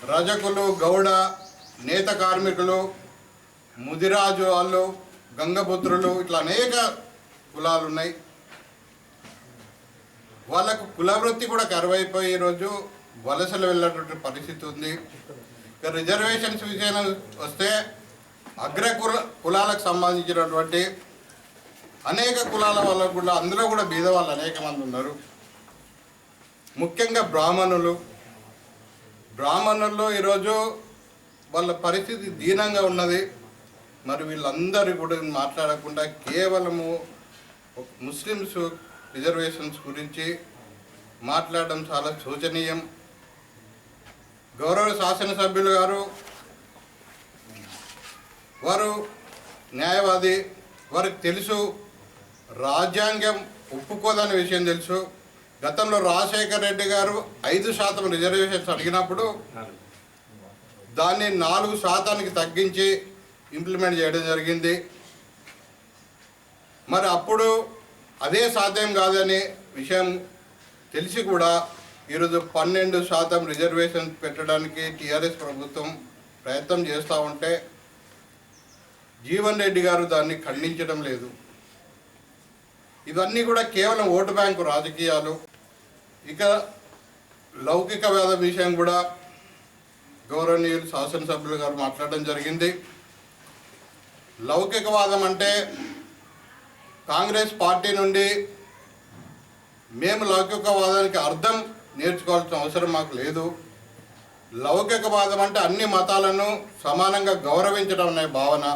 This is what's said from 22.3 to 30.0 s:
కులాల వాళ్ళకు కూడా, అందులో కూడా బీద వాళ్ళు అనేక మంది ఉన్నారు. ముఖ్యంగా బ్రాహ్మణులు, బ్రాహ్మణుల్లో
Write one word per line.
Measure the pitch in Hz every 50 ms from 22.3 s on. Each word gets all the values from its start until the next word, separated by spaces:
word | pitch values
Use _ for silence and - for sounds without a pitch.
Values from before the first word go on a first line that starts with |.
| 247 240 - -
కులాల | 214 214 214 208 208 202 202
వాళ్ళకు | 196 190 185 185 185 175 175
కూడా, | 180 180 175 170
అందులో | 170 180 190 202 220 226 220
కూడా | 214 202 170 160
బీద | 165 170 185 185
వాళ్ళు | 180 175 170 147 143
అనేక | 156 165 160 156 156 151
మంది | 147 139 135 127
ఉన్నారు. | 123 127 131 143 147 147 - - - - - - - - - - - - - - - - - - - - - - - - - - - _ _ - - 139
ముఖ్యంగా | 165 170 - - 233 226 226 233 214 -
బ్రాహ్మణులు, | - 160 156 165 180 190 185 185 180 175 170 170 170 175 - - - - - - - - - - - - - - - - - - - - - - - - - - 110 107
బ్రాహ్మణుల్లో | 135 139 160 190 214 214 214 214 214 214 214 208